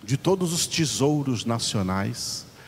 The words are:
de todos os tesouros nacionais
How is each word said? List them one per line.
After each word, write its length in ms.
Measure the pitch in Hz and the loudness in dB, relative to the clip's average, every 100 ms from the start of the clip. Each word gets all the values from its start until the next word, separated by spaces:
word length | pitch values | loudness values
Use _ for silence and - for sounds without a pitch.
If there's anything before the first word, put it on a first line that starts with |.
de 140 | 104 135 | -4 -2
todos 360 | 160 190 180 | 2 2 2
os 140 | 165 - | 0 -2
tesouros 760 | - 156 - 139 151 135 117 | 0 0 2 2 4 0 -2
nacionais 1040 | 101 113 - 110 92 95 101 120 - - - - | 0 -2 0 0 0 0 -2 -4 -6 -8 -10 -20